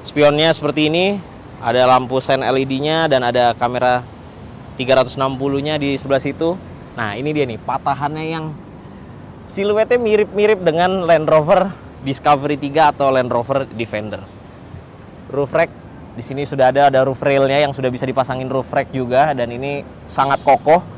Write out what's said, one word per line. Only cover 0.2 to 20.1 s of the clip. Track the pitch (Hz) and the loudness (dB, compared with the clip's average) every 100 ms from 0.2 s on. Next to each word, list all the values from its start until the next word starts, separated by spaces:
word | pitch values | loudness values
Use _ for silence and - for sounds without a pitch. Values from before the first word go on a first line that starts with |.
| 147 147 160 | 4 6 2
seperti | 160 147 143 151 | 2 0 0 0
ini, | 165 190 202 175 - - - | 2 0 -2 -8 -18 -20 -8
ada | 123 120 127 | -2 4 6
lampu | 127 127 131 | 4 4 -4
sen | - 135 | 0 0
L | 117 131 | 2 0
E | 135 | 0
D-nya | 131 147 160 160 | -2 0 0 2
dan | 135 | 2
ada | 123 123 120 117 | 2 2 2 2
kamera | 123 123 123 123 120 - - - - - - - | -2 0 2 0 -2 -18 -20 -18 -18 -18 -18 -8
tiga | 123 131 | 2 4
ratus | 127 - | 4 0
enam | 135 131 | -4 -2
puluh-nya | 139 139 147 151 | -2 -2 -2 -2
di | 143 135 | -2 -4
sebelah | 135 135 | 0 -2
situ. | 143 131 165 185 - - - - | -2 -2 -2 -2 -8 -18 -16 -6
Nah, | 110 104 | -6 -4
ini | 143 | -4
dia | 151 135 | -2 -2
nih, | 110 | -4
patahannya | - 135 - 135 143 156 160 | -6 -4 -2 -4 -4 -6 -6
yang | 165 156 143 - - - - - - - - - | -8 -8 -12 -18 -20 -20 -20 -20 -20 -20 -20 -14
siluetnya | - 202 208 220 247 | -6 0 0 2 2
mirip-mirip | 233 208 208 190 208 208 | 2 2 0 2 2 2
dengan | 175 160 180 190 170 | 2 2 2 0 4
Land | 165 156 | 4 6
Rover | 156 151 185 196 - - - 131 | 4 4 2 2 -4 -16 -12 -6
Discovery | 135 151 147 143 147 | -2 2 2 2 -2
tiga | 143 143 151 | -2 4 4
atau | 147 139 | 4 2
Land | 131 123 | 2 2
Rover | 123 120 139 135 | -2 0 -2 -2
Defender. | 107 117 107 107 98 95 - - - - - - - - - - | -8 -6 -6 -6 -10 -12 -20 -20 -20 -18 -18 -18 -20 -20 -20 -8
Roof | 135 139 | -4 -4
rack | 160 165 - - - - | -2 -4 -4 -20 -20 -18
di | - | -16
sini | 117 135 143 | -10 -8 -6
sudah | 139 127 | 2 2
ada, | 131 143 | 4 4
ada | 135 | 4
roof | 131 127 143 | 2 0 0
railnya | 139 135 139 147 | 2 2 2 0
yang | |
sudah | 139 127 | 0 -4
bisa | 123 131 | -2 -4
dipasangin | 127 127 127 131 | -2 -2 -2 -4
roof | 127 127 | -4 -2
rack | 135 135 | -4 -2
juga, | 131 123 127 156 | -4 0 2 2
dan | 135 120 | 0 -4
ini | 120 135 143 - - | -6 -8 -8 -10 -18
sangat | - | -12